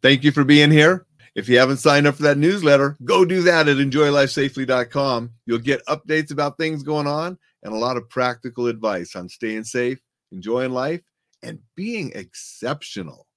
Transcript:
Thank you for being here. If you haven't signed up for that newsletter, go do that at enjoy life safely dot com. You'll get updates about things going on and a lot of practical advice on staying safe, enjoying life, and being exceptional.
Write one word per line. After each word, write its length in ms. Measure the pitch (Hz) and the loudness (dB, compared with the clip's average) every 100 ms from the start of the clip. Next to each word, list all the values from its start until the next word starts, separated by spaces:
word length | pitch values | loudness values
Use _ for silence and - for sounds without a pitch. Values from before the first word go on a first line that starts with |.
Thank 220 | 131 139 | 4 4
you 80 | 143 | 2
for 120 | 143 | 2
being 280 | 135 147 147 | 4 6 6
here. 340 | 156 156 185 _ _ _ - | 6 6 2 _ _ _ -10
If 120 | 104 | 2
you 100 | 123 | 4
haven't 200 | 131 139 | 4 2
signed 280 | 151 143 147 | 2 4 2
up 100 | 139 | 2
for 60 | |
that 160 | 147 143 | 0 2
newsletter, 580 | 156 202 160 139 139 147 | 2 2 4 4 2 -4
go 200 | 123 185 | -2 2
do 180 | 180 185 | 2 2
that 260 | 175 170 151 | 2 4 2
at 100 | 139 | 2
enjoy 320 | 139 131 147 | 0 2 2
life 200 | 143 135 | 2 0
safely 360 | - 139 135 131 | 0 -4 -4 -2
dot 240 | 127 120 | -2 -2
com. 400 | 143 139 120 120 - | -2 -2 -2 -6 -16
You'll 140 | - - | -6 -4
get 280 | 117 135 - | -2 -4 -4
updates 460 | 156 - 156 151 | -8 -4 -4 -4
about 240 | 147 143 139 | -4 -6 -4
things 240 | 160 156 | -6 -6
going 240 | 139 151 143 | -6 -4 -4
on 320 | 147 170 185 _ _ | -4 -6 -12 _ _
and 100 | - | -12
a 40 | 110 | -6
lot 180 | 120 123 | -4 -4
of 120 | 117 | -8
practical 600 | - 123 120 131 117 120 | -4 -4 -4 -12 -6 -4
advice 480 | 113 110 98 87 95 | -2 -4 -4 -8 -14
on 120 | 90 | -16
staying 360 | - 113 110 | -10 -8 -8
safe, 360 | 113 127 123 131 _ _ _ | -8 -4 -4 -6 _ _ _
enjoying 420 | 95 98 120 127 | -16 -6 -4 -4
life, 300 | 127 135 170 _ _ _ _ | -4 -6 -8 _ _ _ _
and 160 | 180 165 _ | -20 -20 _
being 380 | - 202 233 143 | -12 -10 -8 -10
exceptional. 1120 | - 92 - - - 120 147 - - 82 - _ | -12 -18 -20 -20 -12 -8 -8 -10 -12 -14 -16 _